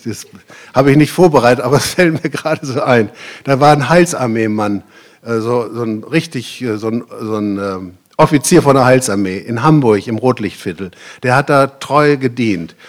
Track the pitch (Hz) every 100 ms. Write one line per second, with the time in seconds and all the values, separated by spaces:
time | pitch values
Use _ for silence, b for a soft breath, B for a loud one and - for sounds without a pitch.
0 | 117 101 - - B B B 127 139 139
1 | 147 - 180 143 117 123 123 135 - -
2 | 175 156 143 139 160 156 143 127 135 120
3 | 104 B B B - 135 143 147 127 170
4 | 170 127 127 113 110 107 104 101 b b
5 | b b 117 113 113 120 110 117 113 107
6 | - 156 165 135 113 - 127 107 110 117
7 | - 113 110 107 104 98 98 95 92 92
8 | _ - 156 147 - 175 139 135 127 131
9 | 127 101 95 95 - 117 147 156 123 104
10 | 107 110 127 123 101 - 101 85 95 B
11 | B B 127 127 139 143 135 - - 143
12 | 147 143 131 120 113 90 82 B